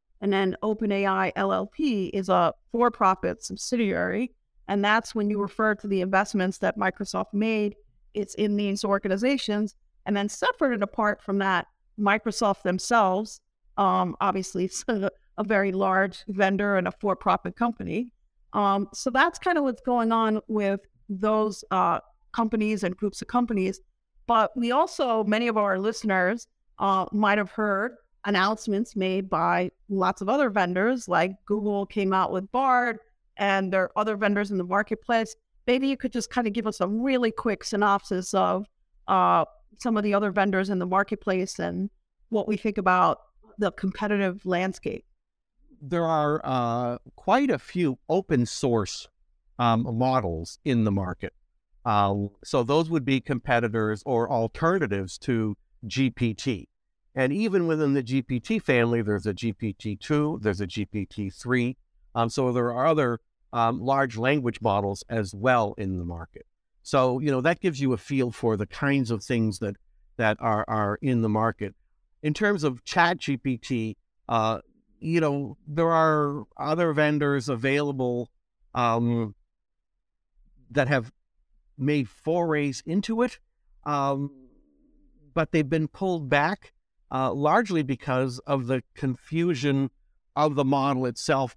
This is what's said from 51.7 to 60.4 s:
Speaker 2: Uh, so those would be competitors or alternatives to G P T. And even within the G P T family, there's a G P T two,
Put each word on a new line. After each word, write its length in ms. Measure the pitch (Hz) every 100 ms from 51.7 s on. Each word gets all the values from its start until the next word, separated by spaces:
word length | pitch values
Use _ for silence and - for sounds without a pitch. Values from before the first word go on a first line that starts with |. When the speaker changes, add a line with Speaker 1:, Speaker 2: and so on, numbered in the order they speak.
| _
Speaker 2:
Uh, 300 | 117 104 101 101 101 -
so 180 | - 135
those 260 | 120 151 160
would 160 | 165
be 160 | 127 135
competitors 840 | - 127 - 120 117 113 107 107 -
or 240 | 120 117
alternatives 880 | 127 113 - 165 185 127 101 95 -
to 380 | - 117 110 101 _ _ 107
G 240 | 135 131
P 220 | - 120
T. 340 | 107 139 104 - _ _ _ _
And 180 | - 131
even 340 | 175 220 190 170
within 260 | 156 147
the 80 | 139
G 200 | 120 135
P 160 | 123 123
T 200 | - 220
family, 420 | - 127 117 117
there's 240 | 107 104 104
a 80 |
G 180 | 92 117
P 200 | 98 110
T 240 | - 110 101
two, 420 | - 151 151 165